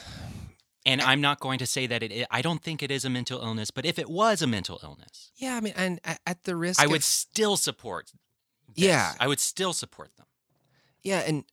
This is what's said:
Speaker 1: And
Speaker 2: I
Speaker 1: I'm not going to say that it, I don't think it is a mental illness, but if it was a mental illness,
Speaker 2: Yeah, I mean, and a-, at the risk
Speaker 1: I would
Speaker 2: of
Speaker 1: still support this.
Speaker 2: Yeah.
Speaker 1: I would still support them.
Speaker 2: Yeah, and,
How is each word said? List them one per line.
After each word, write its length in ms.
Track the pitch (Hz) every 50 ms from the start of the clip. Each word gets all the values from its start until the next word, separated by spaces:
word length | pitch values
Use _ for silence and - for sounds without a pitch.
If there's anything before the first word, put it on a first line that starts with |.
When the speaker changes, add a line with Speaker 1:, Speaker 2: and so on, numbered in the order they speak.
| - - - - - - - - - - - _ _ _ _ _ _
Speaker 1:
And 160 | 131 131 131
Speaker 2:
I 100 | - 127
Speaker 1:
I'm 100 | 131 143
not 180 | 143 143 143 -
going 200 | - 131 131 123
to 60 | 127
say 220 | 117 - 139 131 120
that 160 | 120 113 113
it, 240 | 110 104 113 123 -
I 100 | - 120
don't 200 | 127 165 170 156 -
think 180 | 165 160 -
it 100 | 147 127
is 140 | 139 135 117
a 40 | 131
mental 320 | 127 123 120 - 127 123
illness, 280 | 120 113 110 110 107 -
but 140 | - 135 131
if 140 | 160 165 -
it 100 | 151 -
was 320 | 160 180 214 226 214 165
a 60 | 160 131
mental 320 | 113 101 87 - 87 - -
illness, 480 | 76 71 69 - - _ - - - _
Speaker 2:
Yeah, 200 | - 254 262 254
I 40 | 233
mean, 120 | 220 208 -
and 240 | 190 185 185 180 165 -
a-, 120 | - 165 - _
at 180 | 170 180 - _
the 100 | - 180
risk 260 | 170 165 175 185 175
Speaker 1:
I 60 | 147 147
would 100 | 156 156
Speaker 2:
of 60 | -
Speaker 1:
still 540 | - - - - - _ - 214 208 202 -
support 500 | - 151 123 - - 117 92 82 - - _ _ _ _ _ _ _ _ _ _ _ - 110
this. 100 | - 180
Speaker 2:
Yeah. 280 | 190 175 135 101 82 - -
Speaker 1:
I 80 | 120 139
would 120 | 143 -
still 340 | - - - - 190 185 165
support 420 | - - - - - 78 73 _ _
them. 80 | - _ _ _ _ _ _ _ _ _ _ _ _ _ _ _ _
Speaker 2:
Yeah, 160 | 190 196 175
and, 260 | - 156 156 143 - -